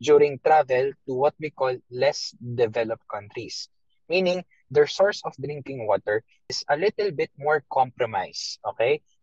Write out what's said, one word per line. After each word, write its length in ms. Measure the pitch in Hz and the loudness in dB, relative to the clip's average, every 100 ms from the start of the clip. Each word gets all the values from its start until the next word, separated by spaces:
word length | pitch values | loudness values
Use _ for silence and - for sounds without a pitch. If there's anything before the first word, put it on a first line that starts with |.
during 400 | 117 147 147 135 | 6 6 6 2
travel 500 | - 156 135 127 135 135 - | 4 4 4 2 0 -4 -6
to 80 | |
what 220 | 127 143 - | 0 0 0
we 140 | 151 | -10
call 260 | - 131 127 - | -4 -4 -4 -8
less 420 | 123 135 147 - - | -2 0 0 -8 -12
developed 640 | 120 120 117 117 113 113 - | -8 -2 0 0 -4 -6 -8
countries, 640 | 104 101 - 110 - - _ _ _ - | -12 -10 -14 -12 -12 -16 _ _ _ -4
meaning 340 | 175 180 180 - _ - | 0 0 -2 -6 _ -2
their 160 | 143 147 | 2 2
source 340 | - 196 202 | 4 0 0
of 140 | - - | -10 -10
drinking 480 | 135 147 135 135 107 | -10 -10 -10 -8 -2
water 380 | 98 104 107 - _ - | -2 0 -4 -4 _ -10
is 160 | - - | -8 -2
a 80 | 147 | 0
little 360 | 196 - 208 | 0 -2 -4
bit 180 | 147 160 - | -4 -6 -4
more 260 | 139 151 - | 0 0 0
compromised, 840 | 135 127 - 117 101 87 - - - 110 | 0 0 -2 -4 -4 -6 -8 -12 -10 -8
okay, 340 | - 117 151 _ _ | -2 0 0 _ _